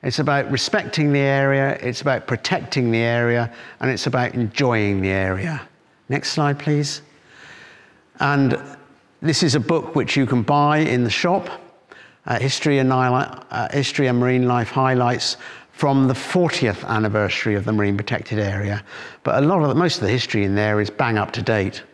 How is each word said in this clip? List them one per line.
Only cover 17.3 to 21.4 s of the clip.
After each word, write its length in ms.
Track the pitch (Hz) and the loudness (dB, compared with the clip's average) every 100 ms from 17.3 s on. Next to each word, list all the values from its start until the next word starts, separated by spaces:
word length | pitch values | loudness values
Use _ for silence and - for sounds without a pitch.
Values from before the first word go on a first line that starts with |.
| - 117 | 0 0
of 100 | 104 | 0
the 80 | 107 | 0
Marine 240 | 107 101 101 | 0 2 0
Protected 440 | 104 117 - 107 | -2 -6 -4 -4
Area. 420 | 101 98 101 104 - - - - | -2 -2 -4 -6 -8 -18 -18 -6
But 180 | - 117 | 0 2
a 60 | 143 | 2
lot 160 | 190 | 2
of 60 | 147 | 2
the, 60 | 131 | 2
most 220 | 175 - | 2 0
of 40 | |
the 80 | 98 | 0
history 320 | 123 - 110 | 0 0 0
in 140 | 101 101 | 0 2
there 240 | 107 104 | 2 0
is 100 | 107 | -2
bang 260 | - 127 107 | -2 0 0
up 140 | 95 | -2
to 100 | - | -4